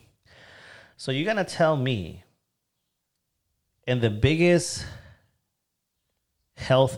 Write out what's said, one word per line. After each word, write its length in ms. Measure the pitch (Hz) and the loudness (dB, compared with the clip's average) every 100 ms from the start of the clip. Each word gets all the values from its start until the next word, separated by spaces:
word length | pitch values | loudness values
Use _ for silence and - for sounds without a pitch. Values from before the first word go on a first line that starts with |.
| _ _ _ - - - - - - - | _ _ _ -20 -20 -20 -20 -20 -20 -12
So 160 | - | -6
you're 140 | 131 196 | -4 -2
gonna 180 | 208 | -2
tell 320 | 175 - 160 147 | -2 0 2 2
me 480 | 127 110 82 - _ _ _ _ _ _ _ _ _ _ _ _ _ _ _ _ - | 0 -4 -6 -14 _ _ _ _ _ _ _ _ _ _ _ _ _ _ _ _ -4
in 120 | 127 | 0
the 100 | 113 | 0
biggest 720 | 107 139 160 175 170 - - - - - - _ _ _ _ _ _ _ _ _ _ _ _ _ - | 2 2 4 4 4 2 -8 -12 -14 -20 -20 _ _ _ _ _ _ _ _ _ _ _ _ _ -8
health 420 | - 131 131 | 0 2 2